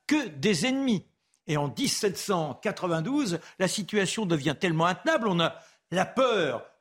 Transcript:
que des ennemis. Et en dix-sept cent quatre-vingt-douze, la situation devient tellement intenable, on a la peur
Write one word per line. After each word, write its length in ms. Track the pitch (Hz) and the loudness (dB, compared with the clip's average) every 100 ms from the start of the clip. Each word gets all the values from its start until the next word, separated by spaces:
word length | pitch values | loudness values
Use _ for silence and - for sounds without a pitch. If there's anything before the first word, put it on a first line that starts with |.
| - | 0
que 220 | 302 226 | 0 0
des 400 | 139 175 170 247 | 0 2 2 2
ennemis. 360 | 269 269 190 - _ _ _ - | 0 0 0 -2 _ _ _ -4
Et 100 | 151 | -2
en 100 | 143 | -2
dix-sept 480 | 107 277 - 208 160 | -2 -2 0 -2 -2
cent 440 | - 180 156 120 | -2 -2 -2 -4
quatre-vingt-douze, 800 | 214 190 180 160 160 285 240 170 - - | -6 -4 -2 -2 0 -2 -2 -4 -8 -4
la 100 | 180 | -2
situation 600 | - 180 208 190 - 202 | -2 -2 0 0 -2 0
devient 280 | 160 151 135 | 0 0 0
tellement 260 | 185 160 170 | 0 2 2
intenable, 420 | 185 311 320 226 | 0 0 0 2
on 120 | 170 | 2
a 160 | 165 - - _ _ | 0 -2 -14 _ _
la 160 | 180 175 | -2 0
peur 580 | - 262 214 151 113 - _ | 2 4 4 2 -2 -8 _